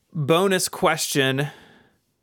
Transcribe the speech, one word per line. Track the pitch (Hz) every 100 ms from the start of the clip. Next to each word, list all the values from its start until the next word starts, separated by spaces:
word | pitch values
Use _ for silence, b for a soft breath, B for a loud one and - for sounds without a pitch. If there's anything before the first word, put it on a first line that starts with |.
| _
Bonus | 165 139 165 196 185 -
question, | - 180 160 - 147 135 135 143 B B B B B _ _